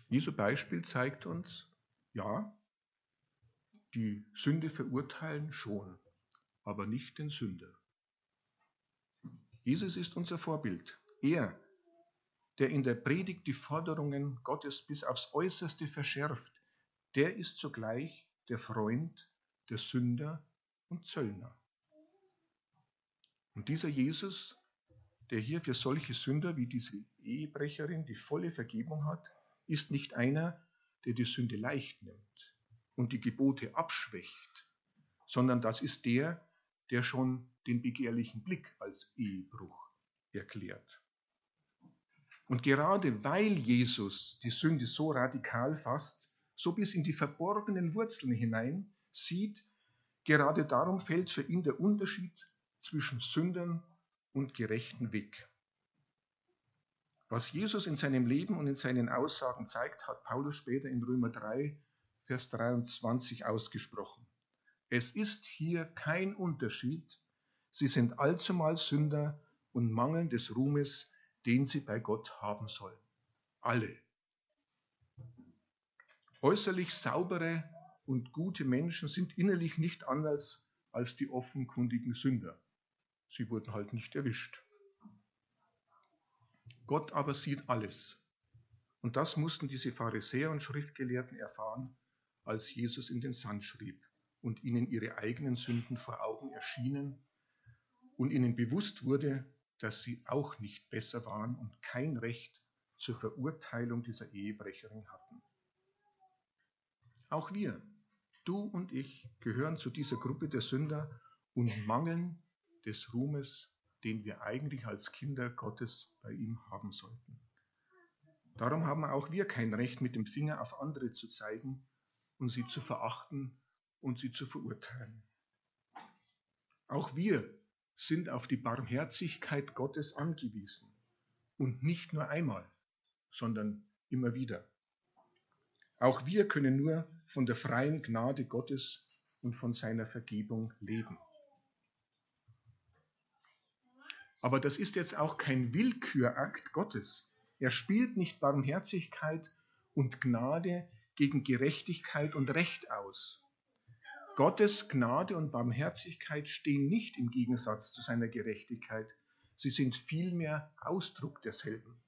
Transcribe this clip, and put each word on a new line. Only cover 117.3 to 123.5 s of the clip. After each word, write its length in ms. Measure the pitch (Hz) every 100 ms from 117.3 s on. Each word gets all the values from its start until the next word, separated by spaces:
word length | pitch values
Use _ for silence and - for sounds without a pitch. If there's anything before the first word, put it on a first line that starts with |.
| - _ _ _ _ _ 359 349 _ _ _ _ -
Darum 300 | 117 156 165
haben 180 | 151
auch 260 | 143 139 147
wir 160 | 175 202
kein 280 | 120 113
Recht, 260 | 110 123 -
mit 160 | 127 120
dem 100 | 107
Finger 360 | - 151 151
auf 200 | 120 -
andere 300 | 143 139 123
zu 160 | - 117
zeigen 580 | - 107 110 127 135 - _ _ _ _ -
und 120 | 127
sie 160 | 123 117
zu 120 | -
verachten 800 | - 120 117 - - 139 135